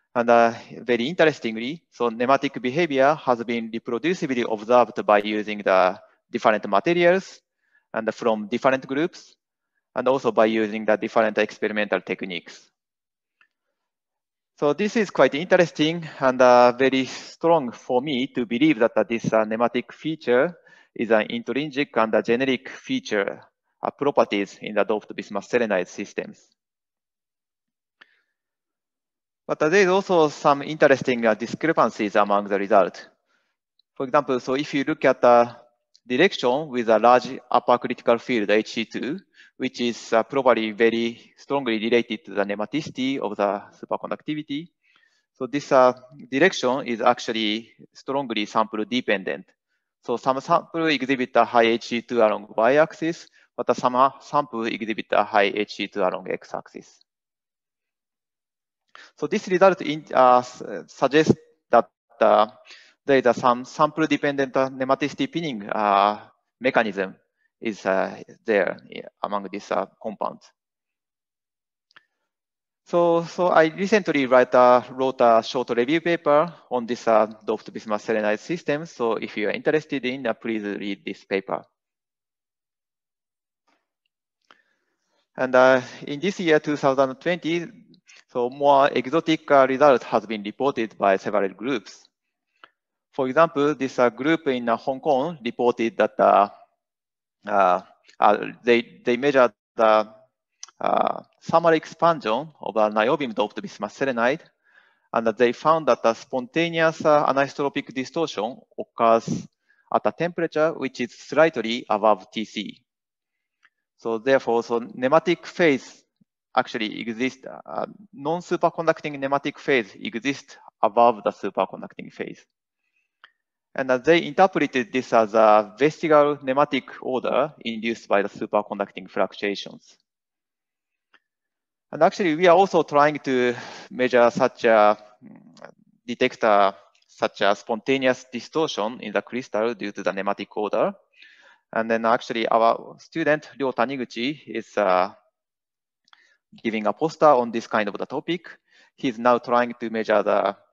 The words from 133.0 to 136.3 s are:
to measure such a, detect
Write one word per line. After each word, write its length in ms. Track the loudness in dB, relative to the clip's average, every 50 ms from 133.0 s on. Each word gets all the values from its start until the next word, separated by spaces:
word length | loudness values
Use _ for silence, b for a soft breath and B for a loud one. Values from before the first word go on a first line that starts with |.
| 2 2 0 -2
to 340 | -4 -2 0 0 0 0 -2 -4 -8 B B B B B
measure 380 | -6 -4 -2 2 4 4 4 4
such 340 | 4 2 0 -2 0 0 2
a, 340 | 4 6 6 6 6 4 2 -4 -18 _ _ -20 -20 -20 -20 _ _ _ -20 -20 -20 -20 _ _ _ _ _ _
detect 360 | -10 -4 -2 -2 -2